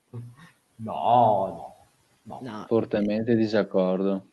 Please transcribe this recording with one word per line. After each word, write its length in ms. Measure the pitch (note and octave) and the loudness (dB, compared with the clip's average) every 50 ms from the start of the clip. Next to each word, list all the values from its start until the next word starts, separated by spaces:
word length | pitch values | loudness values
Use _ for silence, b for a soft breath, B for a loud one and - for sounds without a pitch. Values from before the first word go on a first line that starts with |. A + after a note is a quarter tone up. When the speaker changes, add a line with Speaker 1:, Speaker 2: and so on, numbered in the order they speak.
| _ _ | _ _
Speaker 1:
No, 160 | - A#2+ A#2+ A#2+ b b E3 b b _ _ _ _ - | -16 -14 -14 -14 b b -20 b b _ _ _ _ -12
no, 960 | A2+ A2 F2+ C#2+ D2 G2+ A#2+ B2 A#2+ A2 G#2+ G2 F#2+ F#2 E2+ E2+ - - - _ _ _ _ _ _ _ _ _ _ | -10 -8 -6 -2 2 4 6 6 6 6 4 2 0 -2 -6 -10 -14 -16 -18 _ _ _ _ _ _ _ _ _ _
no. 160 | G#2+ - - | -16 -16 -14
Speaker 2:
No. 240 | C3 C3 G#2+ G#2+ G2+ - | -12 -12 -12 -12 -6 -2
Speaker 3:
Fortemente 680 | A#2 A2+ G#2+ - - G#2+ G2+ G#2 G#2 A2 A2+ A#2 A#2+ | 0 0 0 0 -2 -2 0 0 0 -2 0 2 2
disaccordo. 880 | A2+ A2 G#2+ G#2+ G#2+ G2 F#2+ - G2 F#2 F#2 F#2 F#2 F#2+ G2 G2 F#2+ F#2+ - | 2 2 2 2 0 0 0 0 0 2 2 0 0 0 0 -2 -2 -6 -10